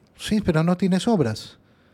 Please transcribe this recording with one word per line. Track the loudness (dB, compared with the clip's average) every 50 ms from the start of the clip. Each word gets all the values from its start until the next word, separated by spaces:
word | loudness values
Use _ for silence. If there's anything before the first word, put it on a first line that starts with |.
| _ _ _
Sí, | -14 -6 -2 -2 0
pero | 0 0 0 2 2
no | 2 0
tienes | 0 2 0 0 0 2
obras. | 2 2 2 2 0 -2 -6 -12 -18 -20 _ _ _ _ _ _ _